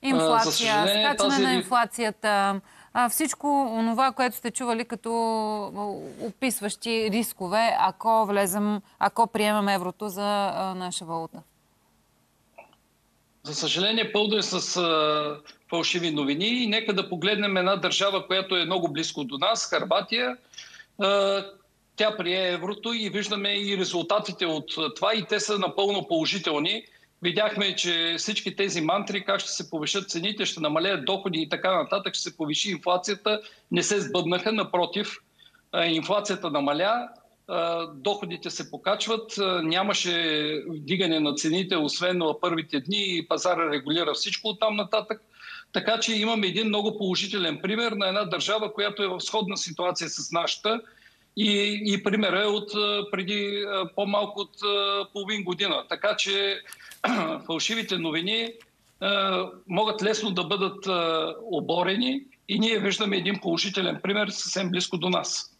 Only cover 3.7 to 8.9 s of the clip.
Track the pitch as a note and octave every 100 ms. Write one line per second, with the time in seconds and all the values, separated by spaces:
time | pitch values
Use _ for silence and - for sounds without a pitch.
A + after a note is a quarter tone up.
3.7 | A3+ A3+ A3+ C4 B3+ B3+ A#3+ A#3+ A#3 B3
4.7 | A3+ A#3 A3 A3+ A#3 A3+ A3 G#3+ G#3+ G3+
5.7 | G3 G#3 F#3+ - - A3+ - C4 - G3+
6.7 | - A#3 A3+ A3 G#3 A3+ - F#3 G#3 A3+
7.7 | - F#3 - A3+ A3+ G#3+ G3+ G3 G3 G#3
8.7 | G#3 -